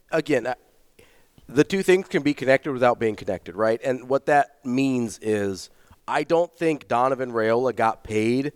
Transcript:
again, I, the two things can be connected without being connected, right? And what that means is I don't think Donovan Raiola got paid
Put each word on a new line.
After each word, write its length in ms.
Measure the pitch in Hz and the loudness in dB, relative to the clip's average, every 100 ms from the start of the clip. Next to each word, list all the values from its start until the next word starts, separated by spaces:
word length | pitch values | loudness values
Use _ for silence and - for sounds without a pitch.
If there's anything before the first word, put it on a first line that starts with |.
| - | -4
again, 360 | 160 151 135 120 | -4 0 -2 -2
I, 80 | 123 _ _ _ _ - _ _ - - | -8 _ _ _ _ -20 _ _ -20 -4
the 160 | 127 156 | 2 2
two 180 | 190 | 2
things 240 | 185 185 185 | 4 2 2
can 160 | 180 | -2
be 100 | 143 | -2
connected 380 | 143 131 135 156 | -2 2 2 0
without 260 | 127 123 110 | 0 2 2
being 200 | 113 104 | -2 -4
connected, 380 | - 90 - 90 | -6 -8 -8 -2
right? 260 | 110 120 | -2 0
And 240 | 139 127 123 | -4 -4 -2
what 200 | 139 - | -2 2
that 380 | 147 - _ 127 | 2 2 _ -4
means 540 | 127 135 127 113 - | -2 0 0 -4 -6
is 480 | 107 104 101 92 - _ _ - - | -2 -2 -2 -6 -12 _ _ -18 -4
I 160 | 139 | -4
don't 300 | 156 170 175 - | 0 0 0 -2
think 300 | 165 143 - | -2 -2 -2
Donovan 460 | 120 131 127 123 | 0 0 0 -4
Raiola 420 | 117 110 117 127 104 | -2 0 2 0 0
got 260 | 113 - | 0 -2
paid 500 | - 107 110 127 143 | -4 0 0 0 -2